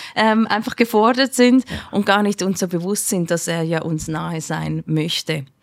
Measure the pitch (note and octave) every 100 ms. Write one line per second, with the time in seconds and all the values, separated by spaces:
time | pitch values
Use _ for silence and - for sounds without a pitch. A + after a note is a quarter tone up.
0 | - - A3 A3 A3 G#3 A#3 - - G#3+
1 | A3 B3 C4 - B3 B3+ - - - -
2 | G3+ G3+ G#3 G3+ F#3 F#3 F3+ F3 F3+ G#3
3 | - F#3+ E3+ E3+ - E3+ E3 E3 - D#3
4 | D#3 D#3 E3+ D#3+ D#3 D#3+ D#3 D#3 - D#3
5 | D#3+ - - D#3 C3+ _